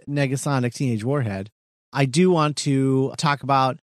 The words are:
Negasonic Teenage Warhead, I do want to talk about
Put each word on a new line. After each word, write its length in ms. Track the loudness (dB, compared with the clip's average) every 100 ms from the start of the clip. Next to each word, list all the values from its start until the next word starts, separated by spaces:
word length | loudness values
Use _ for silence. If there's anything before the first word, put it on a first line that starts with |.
| -6
Negasonic 640 | -2 -2 -2 -2 -2 -2
Teenage 300 | -2 -2 -2
Warhead, 460 | -2 -2 -2 -6 -10 _ _ _ _
I 140 | 0 0
do 240 | 4 4
want 240 | 4 0 -2
to 560 | -2 0 2 0 0 -2
talk 260 | 0 0
about 340 | 0 2 2 -2